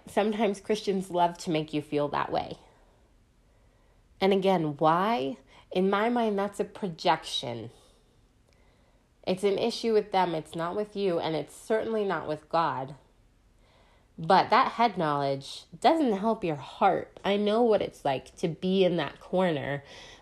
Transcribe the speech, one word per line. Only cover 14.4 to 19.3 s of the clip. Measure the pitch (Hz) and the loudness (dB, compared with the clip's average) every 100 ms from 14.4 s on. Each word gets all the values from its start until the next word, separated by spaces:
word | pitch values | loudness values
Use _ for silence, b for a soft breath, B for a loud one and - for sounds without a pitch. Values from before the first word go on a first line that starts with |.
| - | 6
that | 220 262 | 4 4
head | - 233 190 | 2 0 2
knowledge | 156 143 139 135 139 - - 165 | 0 0 0 -2 -6 -16 -18 0
doesn't | 233 330 269 190 | 4 4 2 2
help | 220 220 | 0 -2
your | 175 | -2
heart. | 143 - - 202 160 - - | -6 -8 0 2 2 -4 -8
I | - 202 | -2 0
know | 208 214 | 2 2
what | 240 202 | 4 4
it's | - - | 0 -4
like | 143 135 - - | -4 -4 -6 -6
to | 175 | -4
be | 151 185 190 | -2 0 4
in | 180 170 | 4 2
that | 143 - | -4 -8
corner | - | -4